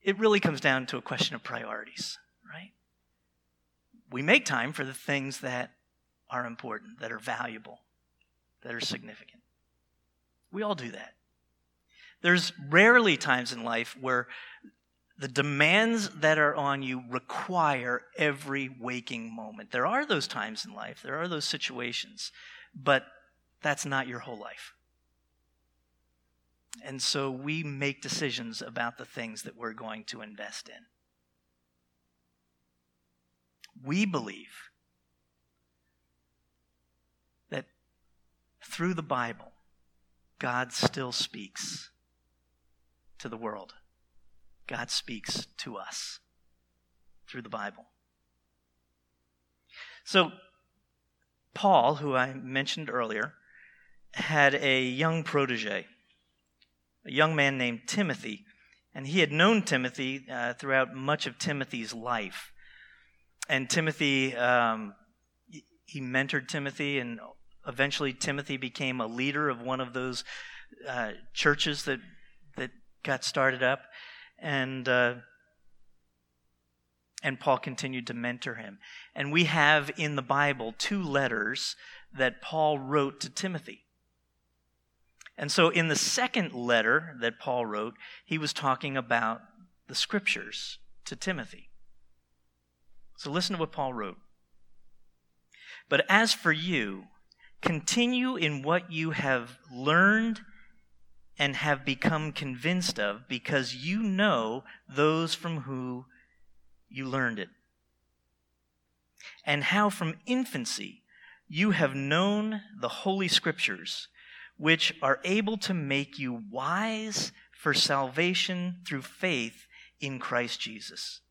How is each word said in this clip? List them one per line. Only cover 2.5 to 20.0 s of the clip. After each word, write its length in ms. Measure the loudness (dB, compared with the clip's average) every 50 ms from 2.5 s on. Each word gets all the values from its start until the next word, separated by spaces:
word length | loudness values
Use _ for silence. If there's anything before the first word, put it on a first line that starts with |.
right? 220 | -16 -16 -16 -18 _ _ _ _ _ _ _ _ _ _ _ _ _ _ _ _ _ _ _ _ _ _ _ _ _ -20 _ _
We 120 | -6 -2 4
make 200 | 6 6 4 4
time 300 | 2 0 0 0 -2 -2
for 100 | -4 -6
the 100 | -6 -6
things 480 | -8 -4 -2 -2 -2 -2 -4 -8 -6
that 340 | -6 -4 -4 -4 -6 -8 _ _ _ _ _ _ _ _ _ _ _ _
are 180 | -6 -6 -6
important, 520 | -6 -8 -10 -8 -8 -8 -8 -10 -16 -14 -10
that 120 | -10 -8
are 80 | -8 -8
valuable, 640 | -6 -6 -6 -4 -6 -8 -8 -12 -14 -18 -20 _ _ _ _ _ _ _ _ _ _ _ _ _ _ _ _ _ -12
that 100 | -10 -8
are 60 | -6
significant. 600 | -6 -6 -6 -8 -10 -16 -18 -18 -20 -20 _ _ _ _ _ _ _ _ _ _ _ _ _ _ _ _ _ _ _ _ _ _ _ _
We 120 | -6 -4 -2
all 100 | -2 -2
do 160 | -4 -6 -10
that. 220 | -10 -12 -14 -16 _ _ _ _ _ _ _ _ _ _ _ _ _ _ _ _ _ -20 -20 -20 -16 _
There's 320 | 4 6 6 6 4 0 -6 -8 -4 6
rarely 480 | 8 10 10 12 10 10 8 6 4
times 360 | 4 4 4 4 4 2 -4 -6
in 100 | -6 -2
life 320 | -2 0 0 -2 -4 -8 -6
where 260 | -2 0 2 2 0 -2 -12 -16 -16 -18 -20 -20 -20 -20 _ _ _ _ _ _ _ _ _ -8
the 80 | -8
demands 840 | -2 0 2 2 2 4 4 6 6 6 6 6 4 2 0 -2 -4
that 300 | -4 2 4 4 6 6
are 160 | 4 4 4
on 260 | 2 0 0 0 0
you 220 | -2 -4 -4 -4 -6 -4
require 920 | -6 -6 -4 -4 -8 -8 -6 -2 2 4 4 4 2 2 0 -2 -2 -2 -4 -10 _
every 580 | 0 0 0 0 -2 -6 -6 -4 -4 -4 -6 -8 -8
waking 540 | -8 -6 -6 -6 -6 -8 -8 -8 -8 -10 -10
moment. 380 | -10 -12 -12 -12 -14 -12 -4
There 140 | -2 0 0
are 200 | 2 2 0